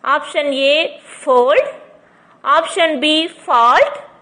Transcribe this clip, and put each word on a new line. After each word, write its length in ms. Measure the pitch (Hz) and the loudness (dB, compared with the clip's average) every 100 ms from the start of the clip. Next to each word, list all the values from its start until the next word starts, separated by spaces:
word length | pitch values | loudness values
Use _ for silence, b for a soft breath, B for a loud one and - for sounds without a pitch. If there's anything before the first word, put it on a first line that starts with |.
Option 440 | - 294 294 330 285 | -4 -4 -4 -6 -4
A, 540 | 269 269 294 339 - | -2 0 0 -2 -8
fold. 580 | - - - 254 247 320 - - - - b b b b | -20 -12 0 2 4 2 0 -10 -20 -20 b b b b
Option 560 | - 302 330 392 330 294 | 0 0 0 -2 -2 0
B, 280 | 302 311 330 | 0 0 -2
fault. 760 | - - 254 233 294 571 - - - | -10 -2 2 4 4 0 -2 -18 -20